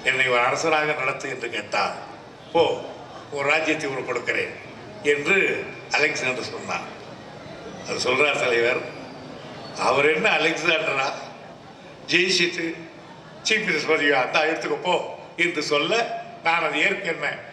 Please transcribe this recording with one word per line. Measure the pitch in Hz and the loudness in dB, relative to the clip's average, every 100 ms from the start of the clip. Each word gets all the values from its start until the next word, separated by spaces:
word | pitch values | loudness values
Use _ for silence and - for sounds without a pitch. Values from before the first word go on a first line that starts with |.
"என்னை | 127 127 131 | 2 2 4
ஒரு | 123 | 4
அரசராக | 123 139 160 156 151 | 4 2 2 2 2
நடத்து" | 139 131 135 139 | 0 -2 -2 -6
என்று | 120 117 | -6 -4
கேட்டான். | 110 104 - - - - - - - - | -6 -2 -2 -2 -4 -12 -14 -16 -18 0
"போ, | 170 151 - - - - - - | 4 4 2 -6 -12 -14 -14 -8
உன் | 110 | -2
ராஜ்யத்தை | 139 160 156 151 143 | 2 2 2 0 0
உனக்கு | 135 123 | -4 -4
கொடுக்கிறேன்" | 120 - - - - - - - - | -4 0 -2 -2 -6 -14 -14 -14 -2
என்று | 147 147 151 196 147 - - - - | 2 2 4 4 4 0 -4 -10 -2
அலெக்சாண்டர் | - 156 - 127 123 | 2 2 2 -2 -2
சொன்னான். | - - - 87 - - - - - - - - - - - | -6 -8 -6 -6 -6 -12 -14 -14 -16 -14 -14 -12 -12 -12 -6
அது | - | -2
சொல்றார் | 127 127 147 143 | 2 4 4 4
தலைவர், | 127 117 117 120 - - - - - - - - - - | 2 4 4 2 -2 -10 -14 -14 -14 -14 -14 -14 -12 -2
அவர் | 113 131 147 | 2 6 6
என்ன | 156 165 | 4 4
அலெக்சாண்டரா? | 160 160 160 170 160 147 139 139 - - - - - - - - - - | 4 2 2 2 2 2 0 -2 -4 -10 -14 -16 -16 -18 -18 -18 -16 2
ஜெயிச்சிட்டு | 165 185 180 170 170 165 165 - - - - - - | 4 4 4 2 0 -4 -6 -12 -16 -18 -18 -18 -6
சீஃப் | - 220 | 0 0
மினிஸ்டர் | 175 156 147 | 2 0 2
பதவியா, | 156 151 139 123 | 4 6 4 4
"இந்தா | 170 | 4
எடுத்துக்கோ | 156 160 151 147 | 2 0 -2 0
போ" | 180 165 - - - - | 2 2 0 -10 -12 0
என்று | 175 156 | 0 2
சொல்ல, | 143 147 165 226 226 - - - | 2 2 4 2 0 -4 -8 -4
நான் | 165 170 | 2 2
அதை | 156 151 | 2 2
ஏற்க | 185 190 170 | 2 2 -2
என்ன | 151 147 127 - | -2 -4 -4 -10